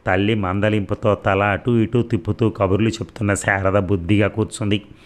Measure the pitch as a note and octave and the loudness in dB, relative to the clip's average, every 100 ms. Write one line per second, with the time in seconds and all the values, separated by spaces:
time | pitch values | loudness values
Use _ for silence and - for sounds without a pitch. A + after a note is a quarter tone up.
0 | - F#2 G2+ A2+ F#2 G2 G#2 G#2+ F#2+ G#2 | -2 0 2 0 0 0 0 0 -2 -2
1 | G#2+ G2 G#2 G2 G2+ F#2+ - A#2 A2 A#2+ | 0 0 0 0 0 0 0 0 2 0
2 | A#2 A2 - G2+ A2 F2 G2 G2 A2 - | 0 -2 -2 -2 -2 0 0 2 0 -2
3 | - - G2+ G2 - G2 F#2+ G2 F#2 G2 | -8 -4 -2 0 0 0 2 0 0 -2
4 | E2+ G#2 G2+ A2 G2+ - G#2+ G2+ - - | 2 2 2 0 -4 -4 -2 -2 -4 -18